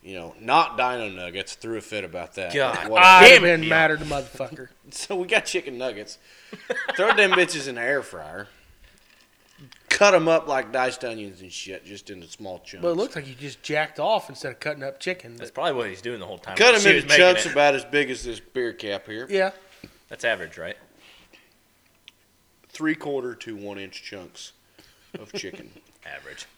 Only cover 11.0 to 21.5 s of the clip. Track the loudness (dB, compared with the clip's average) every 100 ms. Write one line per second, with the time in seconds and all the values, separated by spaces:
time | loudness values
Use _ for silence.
11 | -10 -10 -14 -16 -18 -16 -14 -16 -16 -20
12 | -18 -20 -20 -18 -16 -16 -16 -8 -4 -4
13 | -6 -8 -14 -16 -16 -16 -6 -4 -4 -4
14 | -2 -2 -4 -14 -14 -10 -10 -8 -12 -10
15 | -10 -10 -12 -18 -16 -6 -4 -2 -4 -8
16 | -10 -10 -12 -14 -10 2 4 6 4 4
17 | 4 6 6 6 0 2 4 2 -2 -2
18 | -2 -6 -8 -12 -10 -6 -6 -6 -8 -8
19 | -8 -14 -4 -2 -2 -4 -20 _ -20 _
20 | _ -6 -4 -4 -6 -12 -14 -14 _ _
21 | -20 -20 _ _ _